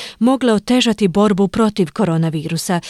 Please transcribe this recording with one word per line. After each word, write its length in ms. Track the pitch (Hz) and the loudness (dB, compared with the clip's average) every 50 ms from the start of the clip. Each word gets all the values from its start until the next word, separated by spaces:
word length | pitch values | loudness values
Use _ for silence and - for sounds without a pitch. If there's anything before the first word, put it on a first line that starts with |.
| - - - - | -14 -14 -4 0
mogle 340 | 220 254 262 247 254 240 220 | 2 2 2 2 2 2 0
otežati 540 | 202 - - 247 254 240 240 214 - 214 | 0 0 0 2 2 2 0 0 0 0
borbu 400 | 185 151 202 208 214 202 175 202 | 0 2 2 2 2 2 2 0
protiv 440 | 185 - 233 226 214 208 - 185 151 | 0 0 0 0 0 0 0 -2 -2
koronavirusa, 880 | - - 214 175 165 160 165 165 151 160 147 160 165 160 - - 185 170 - | -2 -2 0 0 0 0 0 0 -2 -4 -6 -6 -6 -6 -4 -4 -4 -4 -4